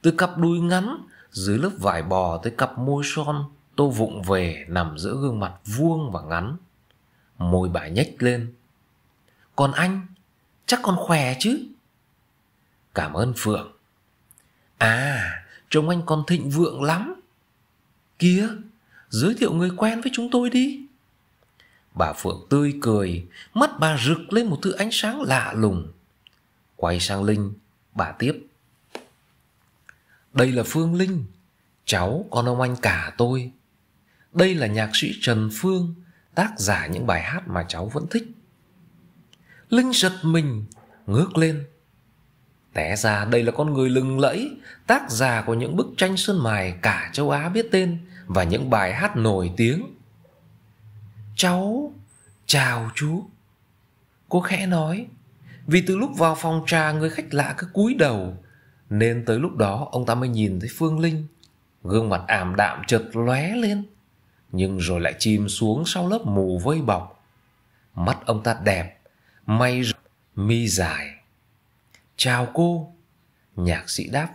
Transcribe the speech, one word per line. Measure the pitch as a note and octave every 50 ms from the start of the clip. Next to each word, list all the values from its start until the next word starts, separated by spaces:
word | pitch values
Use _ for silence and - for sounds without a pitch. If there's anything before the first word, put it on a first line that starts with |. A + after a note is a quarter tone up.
từ | - E3
cặp | E3 - F#3 F3+ - E3
đùi | E3+ E3+ E3+ E3+
ngắn, | E3+ E3+ F3+ F#3 F#3+ A#3 D#4 D4+ - - - - - _
dưới | - G2 F#2 G2+ G2+ A#2+
lớp | D#3+ G3+ G3 -
vải | F#2+ G2 F2 E2+ D#2+
bò | F2+ F#2 F#2 F#2 E2+ E2+ E2+
tới | - A2+ A#2 -
cặp | C3 - - A#2+
môi | B2+ C3+ C#3+ C#3+ C#3+
son | C#3+ - D#3+ D3 D3 D3+ D3 C#3+ - - - _ _ _
tô | - C#3+ C#3
vụng | B2 G#2+ A2+ - - G#2
về | F2+ F2+ G2 F#2 F2+ E2+ D#2 - - E2
nằm | F2 F2+ F2 D#2+ D2+ D#2
giữa | E2+ G2+ B2 C3+
gương | C#3 C3+ A#2 G#2+
mặt | G2 F2+ - - -
vuông | G#2 G#2 B2+ D#3 E3 E3 D#3+ D3+ B2
và | F#2 D2+
ngắn. | D2 D#2 E2 E2+ F#2 A2+ D#3 F#3 - _ _ _ _ _ _ _ _ _ _ _ _ _ _ -
Môi | F2 F2 F2+ F2+ F#2 F2+
bà | F#2 - - D#2
nhếch | E2 A2 - - - - B2
lên. | B2 B2 A#2+ A2+ A#2 - _ _ _ _ _ _ _ _ _ _ _ _ _ _ _ _ _ _ _ _
"Còn | - C#3 C3+
anh, | C#3 D#3 E3+ F#3 F#3+ F#3+ F#3 - - - _ _ _ _ _ _ _ _ _
chắc | - B3 A#3+ -
còn | G#3+ F3+ F3
khỏe | - - E3+ D3+ C3+ B2+ C3 -
chứ?" | - G#3+ C4+ D#4 - - - - _ _ _ _ _ _ _ _ _ _ _ _ _ _ _ _ _ _ _ _ _ _ -
"Cảm | F#2 E2 D2+ D2+
ơn | E2+ A#2 B2+ A#2+ -
Phượng." | - G#2+ G#2 - - - - _ _ _ _ _ _ _ _ _ _ _ _ _ _ _ _ _ _ _ _ -
"À, | A#2 A2 A2+ A#2+ C3+ C#3+ C#3 A#2 G#2+ - - - - - - - _ _
trông | - D#3 D3+ E3
anh | F3 F3 E3
còn | E3+ D#3 D3+ D3 -
thịnh | F3 D#3 B2 C#3+
vượng | C#3+ D#3+ F3 - - C3 C#3
lắm. | D3+ E3 F3+ A#3 D#4+ F#4 - - _ _ _ _ _ _ _ _ _ _ _ _ _ _ _ _ _ _ -
Kìa, | E3+ F3+ F3+ F#3+ G#3+ A3+ G#3+ - - - - _ _ _ _ - - _
giới | A2+ A2 C#3 G3 A#3+
thiệu | G#3+ A3 - D3+
người | E3 F3+ F3+ F3+ -
quen | G#3+ A3 A3+ A#3
với | A#3 C4 -
chúng | A#3+ A#3+ A#3+
tôi | - A#3+ B3 A#3+
đi." | A#3+ B3 C4 D4 C#4+ - - - _ _ _ _ _ _ _ _ _ _ _ _ _ _ _ _ _ _ _ _ -
Bà | - E2 D#2 D#2
Phượng | - - F#2+ - - - -
tươi | C#3 C#3+ D3 C#3+ C#3+ C#3+
cười, | - A#2 G#2+ G#2 G2 F2+ F2 F2+ F2+ - - - - - -
mắt | G#3+ C#4+ D#4 - -
bà | D#3 D#3+ D#3 B2+
rực | A2 C#3 E3 D#3+ - - G3
lên | A3+ A#3+ G#3+
một | - -
thứ | - F#3+
ánh | F#3 - G3+ A3+
sáng | A#3 - - G#3+ B3 D4+
lạ | C4+ - C3 B2+ A2 - G2+
lùng. | A2 G#2+ G#2 F#2 E2+ D#2 D#2+ - - _ _ _ _ _ _ _ _ _ _ _ _ _ _ _
Quay | - - E2+ F2 F2+
sang | F#2+ - G2+ G2 G2
Linh, | G#2 G#2+ G#2 G2+ G2+ G#2 - _ _ _ _ _ _ -
bà | - - -
tiếp. | - - A#2 C#3 D3+ - - - _ _ _ _ _ _ _ _ - - - - _ _ _ _ _ _ _ _ _ _ _ _ _ _ _ - - _ _ _ _ _ _ _ -
"Đây | C3 B2 C3
là | B2 A#2+ A2
Phương | - - D#3+ D#3+ E3 E3+
Linh, | F3+ F#3+ F#3+ F#3+ D#3+ A2+ - - _ _ _ _ _ _ _ _ _ _
cháu | - A2 F2+ F2+ F#2+ B2+ E3+ - -
con | - A#2+ A#2
ông | B2 B2 B2
anh | B2+ B2 B2
cả | B2 - G#2+ - F2 E2 - - -
tôi. | A#2+ A#2+ C3 C3 B2 B2+ - _ _ _ _ _ _ _ _ _ _ _ _ _ _ _ -
Đây | E3+ F3+ F#3+ F#3
là | D#3+ B2 G#2+
nhạc | G#2 A2 G#2+ G#2+ -
sĩ | - D3+ - G#3+ -
Trần | - B2+ A#2 G#2+ A2 G#2+ G#2+
Phương, | - - F#3+ F#3+ F3+ F3 E3+ E3+ - - - _ _ _ _ _
tác | E3 G3 A3 G#3+ -
giả | G2 G2+ F#2+ - D2+ D2+
những | F#2 G#2 B2 A2+
bài | F2 E2
hát | E2 - C#3+ F#3 F#3 -
mà | F#2 F2 E2 -
cháu | - E2 F#2
vẫn | A2 B2 D3+ E3 E3+
thích." | - A#3 A3+ - - - _ _ _ _ _ _ _ _ _ _ _ _ _ _ _ _ _ _ _ _ _ _ - - _ _
Linh | A#3 A#3+ B3+ B3+ A#3+
giật | - F#3+ F3+ F#3 - -
mình, | D#3+ D#3+ E3 D3+ C#3 A#2 G#2+ G#2+ - - - - _ _ _ _ G2
ngước | G2 B2 F3+ F#3 - D#3+
lên. | D#3+ D#3+ D#3 D3 C#3+ - _ _ _ _ _ _ _ _ _ _ _ _ _ _ _ _ _ _ _ _ -
Té | F2 D#2 D#2+ G2+
ra | G#2+ - A2 G#2 G2+ G#2
đây | A2 A#2+ A#2+ A#2
là | A#2
con | - - D3+ D3+ D3
người | C3 C3 C3
lừng | B2+ C3 C3 C3 C3 C3+
lẫy, | C#3+ B2+ C3 G3 C4 D4 - - - - - - _ -
tác | A#3 C#4+ C#4 -
giả | A#2 A2 C3+ B2+ A#2+ A2 G#2
của | A#2 A2+
những | A#2 B2+ C#3 D#3+
bức | F#3+ B3+ - - -
tranh | F#3 F#3+ F#3+ F#3
sơn | - - G3 F3 B2
mài | A2+ G#2+ G2+ F#2+ F#2 F2+ F2+
cả | - G#2+ G2 - - - -
châu | C#3 D3 C#3+
Á | C#3+ C#3+ D3+ F3
biết | F#3 A3+ A3+ -
tên | - F#3+ F#3 F3 E3+ E3+ - - - - -
và | - F2+ F#2 F2+
những | E2 F#2+ A#2+ C#3 C3
bài | A#2 G#2 F#2+ F#2 G#2
hát | C3+ F#3+ G#3 - A#2
nổi | A2 A2 G2 F#2+ F2+ F2 F2+ -
tiếng. | A2+ A#2 C#3 F3+ C4 - - - - _ _ _ _ _ _ _ _ _ - _ _ _ _ _ - - - - - - - - - - -
"Cháu | - F#3 F3+ F3+ F3+ G3 G3+ A3+ C4+ D4 C#4+ - - - _ _ _ _ _ _ _ _
chào | - - C#3 C3+ C3 B2 A#2 A2+ A2+ -
chú," | - D3 D3+ D#3+ G3 - - - _ _ _ _ _ _ _ _ _ _ _ _ _ _ _ _ _ _ _
cô | - -
khẽ | - - G3 G3 G3
nói. | F#3 F3+ E3 D#3 D#3 F3 G#3+ B3 - - - - _ _ _ - - - - - D3
Vì | D#3 F3+ F3+ F3+
từ | F#3+ G3
lúc | B3 C#4+ B3+ -
vào | E3 D#3+ D#3+
phòng | D#3+ - E3 D#3+ D#3+ - -
trà | E3+ D#3+ D#3 D3+
người | D3+ D#3 D#3 D#3
khách | D#3 - - - D3
lạ | C#3+ C3+ - - -
cứ | F3+ F3+ -
cúi | G3 G#3 A#3 C#4
đầu, | C4 D#3+ C3+ A2+ G2+ F#2 F#2 F2+ F2+ - - _ _ _ _ _ _ _ -
nên | G#2 G#2 A2+ A#2 A#2 A#2 A#2
tới | A#2+ A2 A#2+
lúc | D#3 F#3 - -
đó | G#2+ G2 G2 A#2+ C#3+ -
ông | - B2 B2
ta | A2+ A#2
mới | B2 B2+ B2+
nhìn | A#2 A2 G#2+ G2 F#2+ F2
thấy | F2+ A#2 -
Phương | - E3 D#3+ D#3 D#3
Linh. | E3 E3 D#3+ D#3 D#3 D3+ - _ _ _ _ _ _ _ _ _ -
Gương | F2+ G2+ A2+ A2+ G#2
mặt | F#2+ F2 F2 F#2
ảm | G#2+ G2 F2+ F2+ F#2
đạm | G2+ G#2 E2+ - - E2+ -
chợt | A#2+ A3 A3+ - -
lóe | A#2 A#2 B2 B2+ C3+ D3+ F3+ A3
lên, | B3 A3+ G3+ G#3 G3+ G3+ - - _ _ _ _ _ _ _ _ _ _ _
nhưng | F#2 F#2 F#2+ F#2+ G2 F#2
rồi | E2+ F2 F2+ E2+
lại | E2+ D2 - -
chìm | - A2 G#2+ G#2 G#2 G2
xuống | - - A2+ G#2+ A2 C#3+ E3
sau | - - F#3 F3 F3+
lớp | G#3+ A3+ A3+
mù | A2 G2+ G2 F#2+ F#2 F#2 F2+
vây | F#2+ C3 D#3 D#3+
bọc. | C#3 A2 G2 F2 F2+ - - _ _ _ _ _ _ _ _ _ _ _ _ _ _ _ _
Mắt | E2 F2 G#2+ - - -
ông | - A2 G#2+ A2
ta | A#2 A2+ - F#2
đẹp, | G#2 F#2+ F2+ F2+ F2+ - _ _ _ _ _ _ _ _ _ _
mày | - G#2+ A#2 B2 B2+ B2+ B2+ B2+
rậm, | A2 - - _ _ _ _ _ _ _
mi | G2+ G2 G#2+ A#2 A#2 A#2 G#2
dài. | F2 F#2 F2 E2 D#2 - D2+ C#2+ - - _ _ _ _ _ _ _ _ _ _ _ _ _ _ _ _ _ _ _
"Chào | - - B2+ B2 B2 B2 A#2+ -
cô," | E3 E3+ F3 F3 E3 D3+ - - _ _ _ _ _ _ _ _ _ _ _ _
nhạc | F#2+ F2 F2 E2 D#2 - -
sĩ | - - E2 -
đáp | B2 C#3 D#3+ E3 -